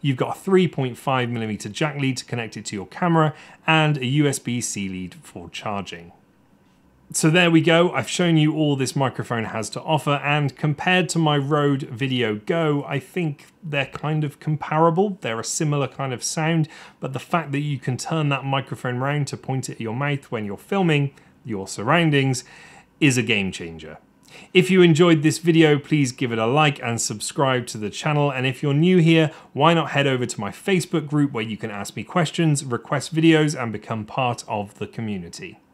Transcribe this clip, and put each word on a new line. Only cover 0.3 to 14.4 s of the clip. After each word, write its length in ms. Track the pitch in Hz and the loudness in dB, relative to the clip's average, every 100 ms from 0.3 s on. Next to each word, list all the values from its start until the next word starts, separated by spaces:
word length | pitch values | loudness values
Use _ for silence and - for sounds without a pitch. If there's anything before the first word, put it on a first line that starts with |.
| 123 | -4
a 20 | |
three 300 | - 190 180 | 2 4 4
point 280 | - 131 117 | 0 -6 -4
five 320 | - 131 120 | -2 0 0
millimeter 400 | 120 110 107 107 | -2 -4 -6 -8
jack 280 | 101 151 143 | -4 -4 -2
lead 200 | 135 127 | -2 -2
to 60 | |
connect 320 | - 117 110 - | -6 -8 -8 -10
it 80 | 104 | -10
to 100 | 104 | -10
your 100 | 92 | -10
camera, 480 | - 175 165 156 - - - - | -4 2 4 2 0 -18 -10 0
and 320 | 160 156 143 | 2 4 0
a 80 | 127 | 0
U 220 | 139 143 | 2 2
S 100 | 135 | 0
B 220 | - 120 | -4 -4
C 280 | 113 - 98 | -4 -6 -6
lead 280 | 92 92 85 | -6 -10 -12
for 320 | - 101 85 | -18 -16 -16
charging. 640 | - 113 101 92 87 85 _ _ _ _ _ _ _ _ _ _ | -12 -8 -8 -8 -12 -18 _ _ _ _ _ _ _ _ _ _
So 180 | - 160 | 0 2
there 200 | 165 175 | 4 6
we 100 | 165 | 4
go, 320 | 151 165 175 | 4 4 4
I've 160 | 135 127 | 0 -6
shown 300 | - 175 160 | -2 2 4
you 180 | 151 156 | 2 2
all 180 | 151 | 0
this 220 | 139 127 - | 0 -2 0
microphone 480 | 135 - 113 120 | -2 -2 -4 -4
has 260 | 107 113 104 | -4 -6 -6
to 120 | - | -8
offer, 380 | - 156 - 143 | -2 -2 0 -2
and 320 | 139 147 143 - | 0 0 -2 -2
compared 520 | 151 143 - 185 180 | -4 -2 0 0 0
to 80 | 160 | 0
my 180 | 156 147 | 2 2
Rode 460 | 135 151 143 139 | 0 0 2 0
Video 520 | 139 117 135 127 113 | -4 -6 -4 0 0
Go, 480 | 107 - 170 160 147 135 | -2 -2 0 0 0 -2
I 100 | 143 | -6
think 480 | - - 165 143 - _ | -6 -6 -6 -6 -16 _
they're 240 | 175 143 131 | -8 -4 -4
kind 380 | - 147 156 | -6 -4 -2
of 160 | 151 - | -4 -6